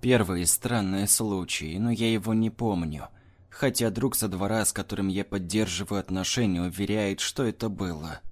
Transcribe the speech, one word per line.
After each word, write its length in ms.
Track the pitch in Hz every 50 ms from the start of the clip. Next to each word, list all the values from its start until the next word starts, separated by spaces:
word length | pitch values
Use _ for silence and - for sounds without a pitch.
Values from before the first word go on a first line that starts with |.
Первый 440 | - 123 127 117 107 85 95 87 87
странный 600 | 87 - - - 123 123 117 101 95 95 95 101
случай, 680 | 98 - - 117 107 101 95 87 - - - - 78 80 92
но 120 | 110 120
я 200 | 117 113 117 113
его 220 | 113 110 98 110 113
не 160 | 110 113 110
помню. 600 | 107 - 117 113 101 90 85 78 76 76 - - - - - - - _ - _
Хотя 400 | - - - 135 120 - 120 113
друг 260 | 98 117 123 131 -
со 120 | - 110
двора, 380 | 104 92 90 98 98 110 113 104
с 80 | - -
которым 340 | - 95 - 101 95 98
я 160 | 95 92 98 98
поддерживаю 760 | - - 101 90 85 87 107 110 98 87 87 101 - 101 98
отношения, 600 | 92 - 92 95 92 - - 127 120 104 90 85
уверяет, 600 | 87 90 85 - 101 95 104 110 104 98 98 -
что 220 | - - - - 139
это 260 | 113 104 - - 110
было. 500 | 101 90 98 90 85 76 78 82 73 - - -